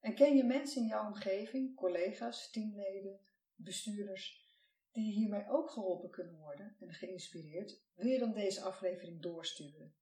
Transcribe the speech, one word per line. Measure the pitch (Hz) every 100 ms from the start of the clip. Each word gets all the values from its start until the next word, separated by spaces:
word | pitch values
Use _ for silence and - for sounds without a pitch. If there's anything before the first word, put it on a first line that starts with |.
En | 226
ken | 196 285 277
je |
mensen | 247 262 285 -
in | 226
jouw | 214 214
omgeving, | 208 208 196 220 262 262 -
collega's, | 185 175 180 214 233 233 -
teamleden, | 226 214 202 196 196 196 196 196 _ _
bestuurders, | _ - 190 220 208 196 190 - - _ _ _ _ _
die | 233 220
hiermee | 208 214 202 208
ook | 277 -
geholpen | - 190 175 175
kunnen | - 175 160
worden | 151 143 208 -
en | 180
geïnspireerd? | 170 180 180 - 165 156 160 208 - _
Wil | _ 220
je | 262
dan | 233
deze | 214 202 202
aflevering | 190 190 185 180 170 170
doorsturen? | 165 165 160 - 147 151 151 _